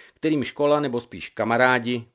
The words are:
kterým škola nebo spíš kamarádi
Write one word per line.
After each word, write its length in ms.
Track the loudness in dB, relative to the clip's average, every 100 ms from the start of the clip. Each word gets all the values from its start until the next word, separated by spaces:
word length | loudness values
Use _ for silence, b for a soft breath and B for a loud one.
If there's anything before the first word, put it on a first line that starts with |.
| B
kterým 300 | _ -2 -2
škola 360 | -4 -2 2 2
nebo 200 | 0 -4
spíš 280 | -8 -16 -12
kamarádi 800 | -4 0 2 4 2 -2 -6 -8